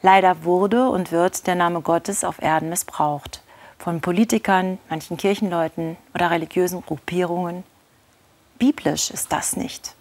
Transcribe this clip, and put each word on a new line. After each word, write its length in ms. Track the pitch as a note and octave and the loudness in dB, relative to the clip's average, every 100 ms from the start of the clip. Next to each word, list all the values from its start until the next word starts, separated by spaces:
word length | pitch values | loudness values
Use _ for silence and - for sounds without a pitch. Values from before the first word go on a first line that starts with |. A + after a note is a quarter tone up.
Leider 420 | F#3+ F#3+ F#3 F3 | 8 6 6 2
wurde 460 | E3 F3+ G3 A#3 B3+ | 2 2 4 2 2
und 240 | F#3+ F3 | 0 0
wird 340 | E3 F3+ - - | 2 2 0 -2
der 80 | F3+ | 0
Name 240 | F3+ F3 | 2 0
Gottes 460 | D#3 E3+ E3 G3+ F3+ | 0 0 0 -4 -4
auf 160 | - | -2
Erden 260 | - D#3 D#3+ | 0 0 0
missbraucht. 760 | F3 - - D3+ D3 - - _ - - _ | -6 -8 -2 -2 -2 -10 -18 _ -20 -20 _
Von 220 | - E3+ | -6 -4
Politikern, 760 | F3+ F3+ A3+ A3+ - F#3+ F#3 F#3 - | 0 2 2 2 2 2 2 -4 -8
manchen 260 | D#3+ - E3+ | -10 -8 -2
Kirchenleuten 800 | G3 G3+ G3+ E3+ D#3+ - E3 E3 _ | 0 0 -2 0 -2 -4 -6 -8 _
oder 180 | - F3 | -2 0
religiösen 540 | E3+ E3 - F3+ F3+ - | 0 0 0 0 -2 -8
Gruppierungen. 800 | D3+ - F3 F3+ F3 F3 F3+ - _ _ _ _ _ _ _ _ _ | -10 -4 -2 -2 -2 -4 -8 -14 _ _ _ _ _ _ _ _ _
Biblisch 500 | B3+ - D3+ D3+ - | 2 2 -2 -2 -4
ist 220 | - - | -6 -4
das 240 | D3+ - - | -4 -2 -6
nicht 400 | - - - - | -8 -10 -16 -20